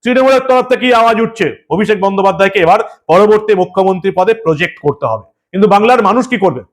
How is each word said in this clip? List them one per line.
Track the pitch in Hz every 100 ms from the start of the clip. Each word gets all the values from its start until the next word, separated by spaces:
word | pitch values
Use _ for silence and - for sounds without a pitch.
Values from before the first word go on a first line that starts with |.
তৃণমূলের | 233 247 262 262 254
তরফ | 254 247
থেকেই | 254 247 233
আওয়াজ | 226 220
উঠছে | 226 226 160 107 _
অভিষেক | 165 214 208
বন্দ্যোপাধ্যায়কে | 196 196 196 185 196 196
এবার | 165 202 - - -
পরবর্তী | 170 208 214 214 196
মুখ্যমন্ত্রী | 180 - 190 185 190 180
পদে | 185 226
প্রজেক্ট | 165 151 170 - 147
করতে | 127 123
হবে। | 113 - _ _
কিন্তু | 185 208
বাংলার | 202 220 247 202
মানুষ | 226 247
কি | 240
করবে? | 185 123 -